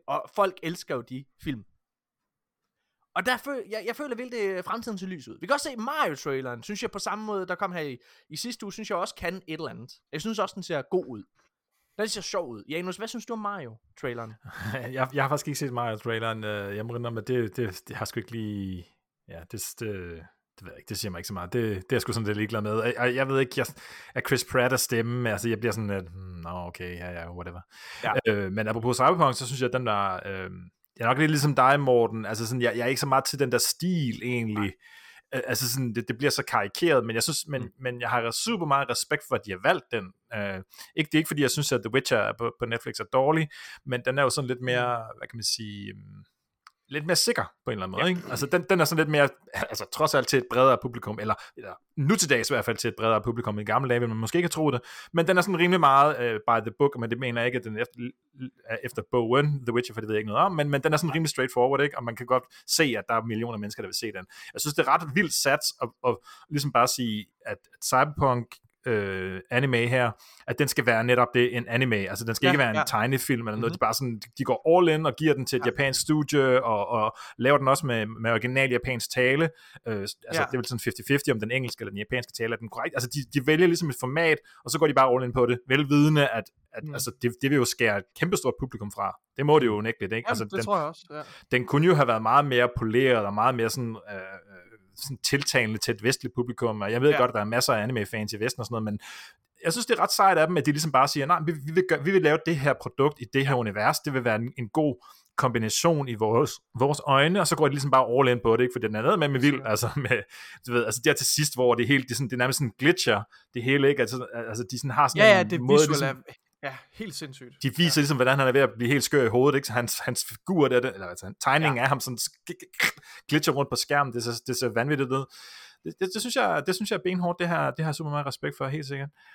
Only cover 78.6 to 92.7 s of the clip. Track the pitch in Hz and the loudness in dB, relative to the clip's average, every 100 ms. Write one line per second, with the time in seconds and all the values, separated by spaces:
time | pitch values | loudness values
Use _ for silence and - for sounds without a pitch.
78.6 | 135 120 135 120 - 127 127 139 165 - | 2 0 -2 -6 -4 2 2 4 0 -4
79.6 | - - 113 104 101 - - 160 139 127 | -20 -14 -8 -6 -6 -10 -6 -4 -2 -2
80.6 | - 120 120 - - 139 147 113 110 131 | -4 -4 -4 -4 0 0 0 -2 -2 -4
81.6 | 123 - 107 98 107 127 - - 113 120 | -4 -8 -10 -8 -6 -6 -6 -6 -4 -4
82.6 | 113 113 156 127 123 143 123 143 131 156 | -8 -8 -6 -4 -6 -6 -4 -2 2 6
83.6 | 180 170 156 - 127 156 165 147 - - | 6 4 -2 -4 -4 0 2 0 -4 -14
84.6 | 123 - 156 135 131 123 123 123 120 123 | -4 2 4 6 6 4 2 2 4 2
85.6 | - 139 139 147 151 151 135 113 - _ | 2 2 4 6 6 6 4 0 -6 _
86.6 | _ - 151 135 127 - 120 123 139 147 | _ -14 -10 -8 -8 -4 -4 -2 0 2
87.6 | 120 - 113 101 - - 175 - 127 - | 2 2 2 0 -4 -4 -2 0 -2 -2
88.6 | 135 107 104 - 95 - _ - 147 151 | -6 -8 -10 -6 -6 -8 _ -2 4 6
89.6 | 120 104 110 - 95 113 127 113 104 190 | 6 2 -2 -4 -4 -4 -2 -4 -2 -4
90.6 | 196 185 151 170 - 151 - - - 123 | 0 -2 -2 -8 -16 -16 -16 -18 -2 -2
91.6 | 123 143 175 156 120 110 110 139 143 120 | 2 4 6 6 4 2 4 4 4 4
92.6 | 123 | 2